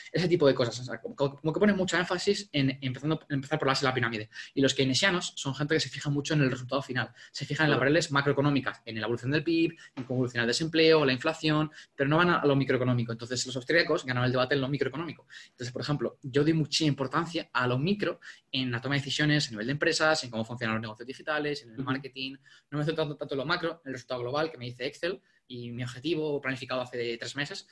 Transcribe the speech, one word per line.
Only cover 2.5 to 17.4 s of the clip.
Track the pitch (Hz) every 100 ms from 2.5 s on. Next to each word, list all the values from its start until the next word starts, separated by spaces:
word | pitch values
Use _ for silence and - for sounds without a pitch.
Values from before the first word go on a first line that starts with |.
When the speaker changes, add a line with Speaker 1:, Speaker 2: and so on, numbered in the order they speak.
Speaker 1:
en | 147 135 139
empezando, | 131 123 151 156 -
empezar | 139 139 151
por | 135
la |
base | 135
de | 131
la | 123
pirámide. | 117 113 107 - -
Y | -
los | 135 135
keynesianos | 131 127 196 180 170 -
son | 139 139
gente | 147
que | 156
se | 143
fija | - 147
mucho | 143 143 156
en |
el | 131
resultado | 127 127 139
final, | 143 127 110 - -
se | - 143
fijan | 147 151
en |
las | 117
Speaker 2:
Claro. |
Speaker 1:
variables | 131 160 160
macroeconómicas, | 139 143 139 143 139 104 - -
en | 110
la |
evolución | 107 120 123
del | 151
pib, | 165 165 165 165 - -
en |
cómo | 123 127
evoluciona | 120 120
el | 117
desempleo, | 120 160 160 160 156 139
la |
inflación, | 127 160 156 156 151 151 - - -
pero | 139
no | 156
van | 180
a, | 165
a | 143
lo | 139
microeconómico. | 131 127 123 123 113
Entonces, | 113 117 123 131
los | 127
austríacos | - 165 165 160 131
ganaron | 123 127
el |
debate | 127 127 143
en |
lo | 131
microeconómico. | 143 127 139 165 117 - - -
Entonces, | - 123
por | -
ejemplo, | - 147 117 -
yo | 139 131
doy | 147
mucha | 165 143 -
importancia | 156 135 131 151 175 170